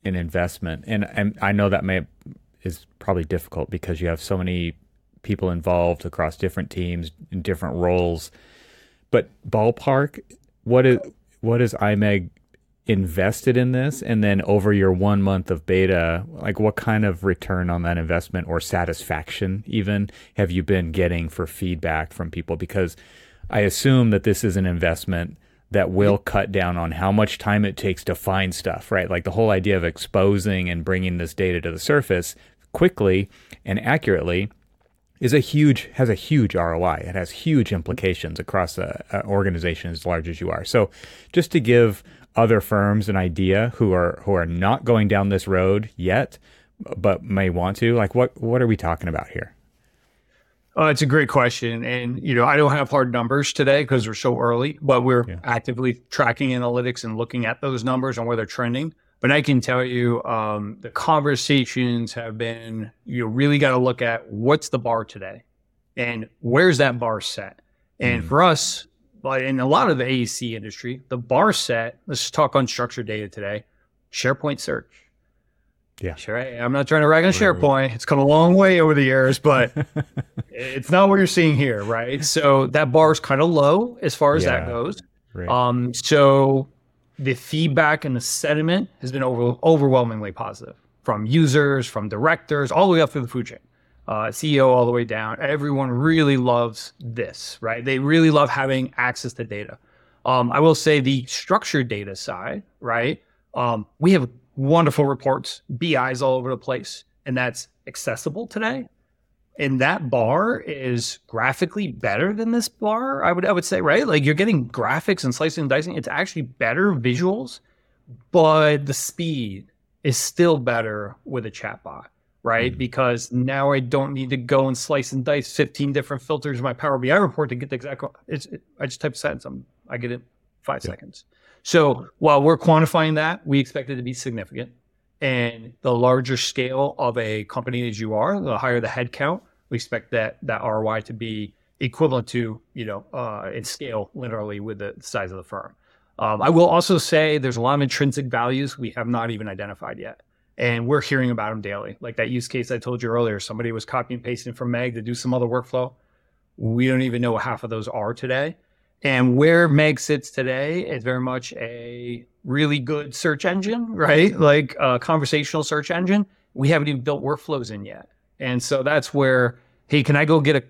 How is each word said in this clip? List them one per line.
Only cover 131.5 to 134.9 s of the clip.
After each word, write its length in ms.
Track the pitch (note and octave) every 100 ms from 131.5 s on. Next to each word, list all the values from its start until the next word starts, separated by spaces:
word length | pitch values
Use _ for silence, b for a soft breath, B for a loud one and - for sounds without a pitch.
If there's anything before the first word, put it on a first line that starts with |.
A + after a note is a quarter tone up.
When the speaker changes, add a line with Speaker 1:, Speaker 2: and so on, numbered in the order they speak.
| b
Speaker 2:
So 460 | - E3+ D3+ B2 - _
while 220 | D#3 D3
we're 140 | C#3+ E3
quantifying 600 | - D#3+ D#3+ E3+ D#3 D#3
that, 300 | D#3 F#3 E3
we 140 | C#3
expect 300 | C3 D3+ B2+
it 60 | C3
to 60 |
be 120 | B2
significant. 580 | B2 C3+ A#2 F#2+ C3 A#2+ _ _